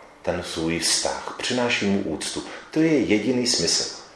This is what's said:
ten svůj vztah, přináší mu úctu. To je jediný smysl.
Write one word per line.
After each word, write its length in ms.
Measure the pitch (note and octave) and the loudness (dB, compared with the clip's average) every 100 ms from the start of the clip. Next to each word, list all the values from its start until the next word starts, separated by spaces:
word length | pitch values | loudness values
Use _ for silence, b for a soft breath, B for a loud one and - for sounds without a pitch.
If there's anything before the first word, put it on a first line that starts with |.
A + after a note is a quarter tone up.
| - - | -20 -8
ten 220 | - F2 | -4 -4
svůj 360 | F2 - E2 E2 | -4 -4 -2 0
vztah, 560 | E2 - C#2 - - - | 0 0 0 -4 -6 -6
přináší 480 | - B2 A#2+ - G2+ | -2 0 0 2 2
mu 160 | G2 | 2
úctu. 420 | F2 D#2 - - B B B | 0 -4 -6 -6 B B B
To 80 | D#3 | 2
je 200 | D#3+ D3+ | 4 4
jediný 480 | F2 G#2+ A2 B2 A#2 | 4 4 4 2 2
smysl. 480 | - E2 - - - - | 2 2 0 -2 -8 -16